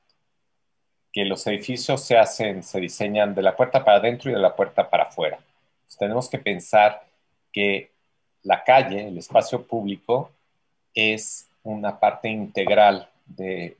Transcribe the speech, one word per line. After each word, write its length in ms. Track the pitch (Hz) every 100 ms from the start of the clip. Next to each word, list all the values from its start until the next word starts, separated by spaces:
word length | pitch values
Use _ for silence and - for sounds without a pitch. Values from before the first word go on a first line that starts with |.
| _ _ _ _ _ _ _ _ _ _ _
que 120 | 104
los 220 | 98 95 -
edificios 560 | 104 - 123 - 131
se 140 | - 117
hacen, 460 | 107 - 110 95
se 180 | - 98
diseñan 540 | 87 - 104 107 104
de 80 | 98
la 140 | 95 -
puerta 280 | 127 110
para 140 | 107 101
adentro 320 | 113 127 139
y 40 |
de 60 | 107
la 140 | 92
puerta 340 | - 95 - -
para 160 | 85
afuera. 320 | - - 78 -
Entonces, 600 | _ _ _ _ _ -
tenemos 300 | 104 117 127
que 100 | -
pensar 680 | 104 92 - 107 104 - - _ _ _ _
que 380 | 101 101 98 - _ _ _ _ _
la 200 | 98 92
calle, 440 | - 131 131 98 104
el 100 | 87
espacio 440 | - 113 - 123
público, 680 | - 117 101 98 - 123 156 _ _ _ _ _ _
es 520 | 110 107 110 - - _ _
una 360 | 113 107 104 -
parte 300 | 104 - 110
integral 800 | 107 101 - 98 104 104 98 - _ _
de, 500 | - 95 92 85